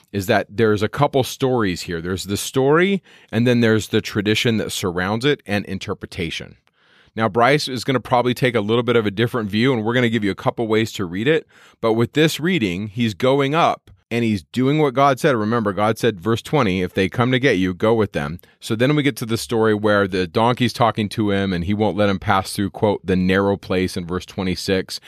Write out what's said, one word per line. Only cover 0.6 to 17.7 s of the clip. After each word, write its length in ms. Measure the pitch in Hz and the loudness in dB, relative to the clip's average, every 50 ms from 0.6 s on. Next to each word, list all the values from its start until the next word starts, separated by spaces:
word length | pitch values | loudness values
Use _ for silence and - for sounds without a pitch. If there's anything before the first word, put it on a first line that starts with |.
| 117 110 107 101 104 | 2 4 4 2 0
a 60 | 107 | -2
couple 340 | - - 147 143 - 135 123 | 0 0 0 2 2 0 0
stories 600 | - - - 139 131 127 120 110 95 90 82 - | -2 -2 -2 -2 0 0 0 0 0 -2 -4 -6
here. 180 | - 87 82 | -6 -8 -6
There's 240 | 82 90 95 90 - | -6 -4 -6 -6 -4
the 140 | 92 101 95 | -4 -4 -4
story, 640 | - - - 135 131 139 151 165 180 196 196 185 - _ - - - _ | -4 -4 -2 0 2 4 4 4 2 2 0 -2 -4 _ -20 -20 -12 _
and 160 | - 110 120 | -2 0 2
then 140 | 127 120 120 | 4 4 4
there's 280 | 117 110 110 110 98 - | 4 4 4 2 0 0
the 120 | - 110 | 0 -2
tradition 560 | - - - 110 95 104 110 - - 123 113 | -2 -2 -2 -2 0 0 0 0 0 0 0
that 160 | 104 - - - | 0 -2 -4 -6
surrounds 540 | - - 95 85 90 90 95 107 117 120 | -4 -4 -4 -2 -2 -2 -2 -2 -2 0
it 160 | 147 143 - - | -2 -2 -2 -4
and 220 | - 101 104 - | -4 -4 -4 -4
interpretation. 920 | - 95 92 - - 95 - - - - - 87 78 - - - 50 - _ _ _ _ _ _ _ _ _ _ _ - | -6 -8 -8 -8 -8 -10 -10 -10 -12 -8 -8 -8 -6 -8 -10 -12 -16 -20 _ _ _ _ _ _ _ _ _ _ _ -4
Now, 120 | 110 113 110 | -2 -2 0
Bryce 400 | 92 120 117 131 143 147 - 139 | 2 4 4 4 4 2 0 -2
is 160 | 131 117 - | -6 -4 -2
gonna 160 | - 135 123 | -2 -2 -2
probably 340 | - - 131 123 117 123 120 | 0 0 2 2 2 2 0
take 200 | - 143 127 113 | 0 0 0 0
a 60 | 113 | 0
little 220 | 101 104 113 120 120 | 0 0 0 0 2
bit 140 | 117 120 | 2 2
of 100 | 117 107 | 2 2
a 40 | 107 | 0
different 380 | 98 95 113 120 - 123 110 101 | 0 0 0 0 0 -2 -4 -2
view, 240 | 98 107 117 135 135 | 0 0 2 2 2
and 120 | 113 107 | 0 0
we're 100 | 113 120 | 0 0
gonna 140 | 127 123 117 | 2 2 2
give 160 | 110 117 104 | 0 0 0
you 80 | 98 95 | -2 -2
a 40 | |
couple 300 | - - 127 - - 117 | -2 -4 -4 -4 -2 -2
ways 260 | 107 110 110 113 113 - | 0 0 0 0 0 -4
to 120 | - 101 | -6 -8
read 240 | 85 85 95 113 139 | -6 -6 -2 0 0
it. 180 | 160 156 - _ _ - - - _ _ | 0 0 -2 _ _ -20 -20 -20 _ _
But 120 | - 113 110 | 0 0 2
with 220 | 113 120 117 - | 2 0 0 2
this 260 | 143 156 151 - - | 2 2 2 2 -2
reading, 480 | 139 175 190 165 110 95 85 90 107 110 | -2 -2 0 0 0 -2 -2 -4 -6 -8
he's 260 | 95 120 120 113 101 | -4 -2 -2 -2 -2
going 400 | - 123 127 135 143 139 135 147 | 0 0 2 2 2 2 0 2
up, 360 | 165 160 120 - - _ - - - _ - | 2 2 2 0 -2 _ -16 -20 -20 _ -6
and 120 | 110 120 117 | -4 -2 0
he's 200 | 113 107 95 80 | 0 0 -2 -4
doing 360 | _ - 120 127 131 147 156 | _ -4 0 0 2 2 2
what 160 | 156 143 120 | 2 0 2
God 240 | 131 139 143 135 127 | 2 2 2 2 2
said. 160 | - 156 131 | 2 2 2
Remember, 380 | 113 104 107 117 120 110 104 95 | 2 0 0 0 0 0 0 0
God 260 | 92 104 110 110 - | 0 0 0 0 0
said, 220 | - 120 107 90 | 0 0 0 0
verse 220 | 82 110 117 110 - | 0 -2 -2 -2 -2
twenty, 400 | - - 151 127 98 90 95 90 | -2 0 2 2 2 2 0 -2
"If 100 | 90 - | -2 0
they 140 | - 95 90 | 0 -2 0
come 240 | - 120 120 127 127 | 0 0 0 0 2
to 60 | 127 | 2
get 160 | 123 143 110 | 2 2 2
you, 160 | 92 92 92 | 2 0 -2